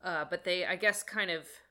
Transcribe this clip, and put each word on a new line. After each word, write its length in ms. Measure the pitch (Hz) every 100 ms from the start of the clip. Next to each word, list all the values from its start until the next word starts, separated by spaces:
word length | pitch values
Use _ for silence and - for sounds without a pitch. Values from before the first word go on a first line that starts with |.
uh, 220 | 185 165 151
but 140 | 175
they, 240 | 185 180 180
I 80 |
guess, 300 | 180 214 202
kind 260 | - 214 196
of 160 | 165 143 - -